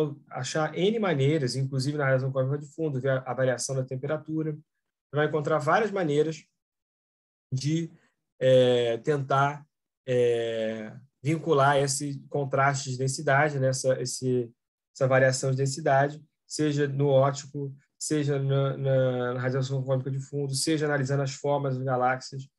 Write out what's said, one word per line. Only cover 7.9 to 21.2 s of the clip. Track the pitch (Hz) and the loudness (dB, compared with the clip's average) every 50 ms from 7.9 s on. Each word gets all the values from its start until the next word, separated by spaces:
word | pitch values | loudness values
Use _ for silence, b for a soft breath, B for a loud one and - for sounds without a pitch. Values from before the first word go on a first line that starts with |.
| b b b b b b _ _ _ - | b b b b b b _ _ _ 0
é, | 131 131 131 127 127 123 123 120 120 117 117 110 | 4 6 6 8 6 6 4 4 2 0 -2 -2
tentar, | - 151 151 139 135 135 139 135 139 143 147 147 - _ _ _ _ _ _ _ _ 131 | -2 -2 -2 -2 0 0 2 2 2 2 0 -4 -12 _ _ _ _ _ _ _ _ -2
é, | 127 123 123 120 120 117 113 113 113 113 110 110 110 110 107 110 - 127 - _ _ _ - | 0 2 2 2 2 0 0 -2 -2 -4 -4 -4 -4 -6 -8 -12 -14 -16 -20 _ _ _ -4
vincular | 139 165 160 143 165 156 139 135 143 143 | -2 -2 -2 0 2 4 4 4 4 4
esse | 139 143 139 135 - 147 143 139 135 - - | 4 2 0 -2 -4 -6 -6 -8 -10 -10 -6
contraste | - 147 143 135 - 135 135 139 139 135 - 135 | -4 -4 -4 -2 0 2 2 2 2 0 -4 -6
de | 127 | -6
densidade, | 123 131 135 135 - 160 143 135 139 151 151 143 139 | -4 -4 -4 -4 -2 0 2 4 4 4 2 0 0
né, | 131 131 | 0 0
essa, | 131 131 - 131 131 135 | 0 0 0 0 0 0
esse, | 131 123 - - 131 127 123 123 120 113 - _ _ _ _ _ _ _ _ | -2 -6 -6 -4 -2 -2 0 0 -2 -4 -10 _ _ _ _ _ _ _ _
essa | - 135 | -2 0
variação | 127 131 131 135 131 131 - - 135 | 2 4 4 4 4 2 2 0 -2
de | 131 131 | 0 0
densidade, | 139 135 - 165 156 143 135 135 139 147 147 151 147 _ _ _ _ - | 0 -2 -2 -2 0 2 4 4 4 2 -2 -6 -16 _ _ _ _ -8
seja | - - 151 151 143 143 147 | -4 -2 0 0 0 0 0
no | 143 135 135 143 143 | 0 0 0 2 4
óptico, | 135 131 135 139 139 - - - - 143 143 139 135 B B B _ - | 6 6 6 4 2 -2 -8 -10 -10 -8 -8 -8 -10 B B B _ -12
seja | - - 156 151 143 139 143 139 | -6 -2 -2 0 0 0 0 0
na, | 135 135 139 139 139 135 135 | 0 0 0 2 0 0 -2
na, | 139 135 135 135 131 131 127 127 123 123 123 123 | -2 0 0 2 2 2 2 0 0 -2 -2 -2
na | 127 | -2
radiação | 123 127 127 135 135 131 139 135 131 | -2 -2 -2 -2 -2 -2 -4 -4 -2
cósmica | 135 135 131 131 139 135 | -2 -2 -2 -2 -4 -6
de | 139 | -6
fundo, | 135 - 143 143 143 135 135 | -6 -6 -6 -6 -4 -4 -4
seja | 135 - 160 160 147 156 | -2 0 0 0 0 0
analisando | 147 147 143 135 131 139 139 | 0 0 0 0 0 0 0